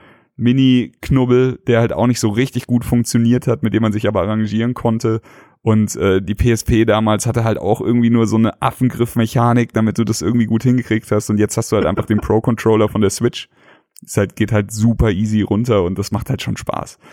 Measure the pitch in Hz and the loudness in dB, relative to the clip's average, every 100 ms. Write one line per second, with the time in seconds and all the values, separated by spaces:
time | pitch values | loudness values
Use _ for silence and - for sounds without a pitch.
0 | - _ _ - 120 131 131 127 110 - | -20 _ _ -4 0 2 4 2 0 -8
1 | - 135 123 123 127 127 - 117 117 80 | -2 0 4 4 2 -2 0 2 2 0
2 | 120 120 110 104 131 123 - 120 110 120 | 0 2 0 0 -2 -4 -2 -2 0 -2
3 | 117 117 117 123 127 113 117 104 113 98 | 0 2 2 2 0 -2 0 0 0 -2
4 | 101 104 92 107 107 107 117 123 120 113 | -2 -2 -2 -2 -2 -2 -2 -2 -4 -2
5 | 117 110 - - - _ 113 107 104 - | -2 -4 -6 -20 -20 _ 0 2 0 0
6 | 95 95 98 104 120 113 - 113 113 107 | 0 0 0 -2 0 0 0 2 2 2
7 | 110 107 117 117 113 107 90 107 - 120 | 0 0 -2 -2 -2 -2 -2 -2 0 2
8 | 117 117 110 107 110 - 131 - 127 - | 4 2 2 2 0 0 -6 -2 -2 0
9 | 117 117 113 127 120 120 117 117 110 104 | -2 -2 -2 0 2 2 0 0 -2 0
10 | 110 113 85 120 107 113 127 127 117 110 | -2 -2 -2 0 0 0 0 0 0 -4
11 | - 104 - 107 104 - - 107 85 101 | -2 -4 0 0 0 -2 -2 0 0 -2
12 | - 107 - 107 117 113 113 107 104 107 | -2 -2 0 0 0 0 2 2 2 0
13 | 98 - 117 - - _ _ _ _ _ | 0 0 -4 -4 -18 _ _ _ _ _
14 | - - 101 - 104 107 104 107 113 113 | -6 -2 -2 -2 0 0 -2 0 0 2
15 | 113 92 107 107 - 101 123 104 87 95 | 0 0 0 0 0 0 2 2 0 -4
16 | 101 107 - 131 - - - - - - | -6 -6 -4 -6 -6 -8 -6 -8 -8 -16
17 | - | -20